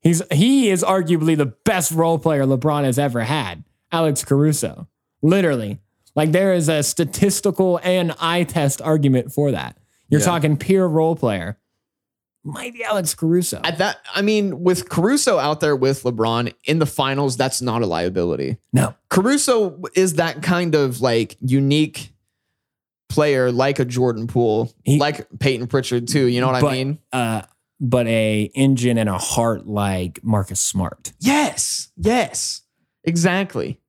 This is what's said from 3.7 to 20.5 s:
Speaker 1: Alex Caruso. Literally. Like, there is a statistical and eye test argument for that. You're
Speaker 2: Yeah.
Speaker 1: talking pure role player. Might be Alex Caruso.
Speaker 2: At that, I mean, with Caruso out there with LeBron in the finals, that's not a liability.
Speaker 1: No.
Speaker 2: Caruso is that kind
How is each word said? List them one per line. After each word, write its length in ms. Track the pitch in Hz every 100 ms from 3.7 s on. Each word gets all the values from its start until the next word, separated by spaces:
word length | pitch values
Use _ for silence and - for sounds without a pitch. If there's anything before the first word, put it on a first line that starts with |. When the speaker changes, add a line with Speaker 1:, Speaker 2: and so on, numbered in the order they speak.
| _ _
Speaker 1:
Alex 320 | 165 160 143 -
Caruso. 640 | 139 151 147 98 - - _ _ _
Literally. 580 | 151 190 170 131 104 101 _ _ _
Like, 180 | 147 156
there 200 | 175 190
is 140 | 180 156
a 160 | 156
statistical 960 | 143 - 170 - 202 190 202 180 185 175
and 300 | 180 185 170 -
eye 240 | 165 175
test 380 | 175 170 143 -
argument 500 | 151 156 139 127 143
for 200 | - 143
that. 260 | 95 64 - _ _ _
You're 100 | 147
Speaker 2:
Yeah. 60 | 180
Speaker 1:
talking 320 | 170 151 147
pure 300 | - 190 180
role 260 | 156 160 165
player. 420 | 120 98 87 101 _ _ _ _ _ _ _ _
Might 300 | 147 - 247
be 100 | 240
Alex 320 | 226 208 160 -
Caruso. 460 | 160 175 170 190
Speaker 2:
At 140 | 165 160
that, 220 | 196 - -
I 80 | -
mean, 400 | 202 214 196 151
with 280 | 180 180 -
Caruso 480 | - 190 285 262 180
out 220 | 143 151
there 160 | 156 139
with 260 | 131 135
LeBron 500 | 123 113 110 117 120 - -
in 140 | 160
the 60 | 151
finals, 520 | - 135 135 139 123
that's 240 | 131 -
not 200 | 123 117
a 40 | 107
liability. 720 | 82 90 95 87 67 69 117 _
Speaker 1:
No. 220 | 131 - - _
Speaker 2:
Caruso 720 | 190 214 285 277 240 196 165 180 180
is 200 | 190 156
that 260 | 165 156
kind 340 | 160